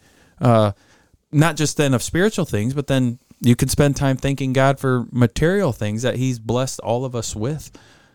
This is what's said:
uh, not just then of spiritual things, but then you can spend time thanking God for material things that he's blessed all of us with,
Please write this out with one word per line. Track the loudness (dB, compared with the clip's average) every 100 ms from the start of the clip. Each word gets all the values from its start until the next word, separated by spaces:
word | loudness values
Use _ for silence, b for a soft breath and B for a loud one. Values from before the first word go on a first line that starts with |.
| b b b -2
uh, | 4 4 4 b b b b b _
not | 2 2 2
just | -2 0
then | 0
of | 0
spiritual | -2 0 0 0 -2
things, | -2 -2
but | -4 -2
then | 0 0 -4 _ _
you | 2 2
can | 2
spend | 2 2 2
time | 0 0
thanking | -2 -2 -2
God | 2 2 2
for | 0 -2 -2
material | 0 0 2 0 2 0
things | -2 -4 -2
that | -2 -2
he's | -2 -4
blessed | -2 -2 -2 -6
all | -4 -4
of | -4
us | -6 -8 -6
with, | -6 -6 -10 b b b b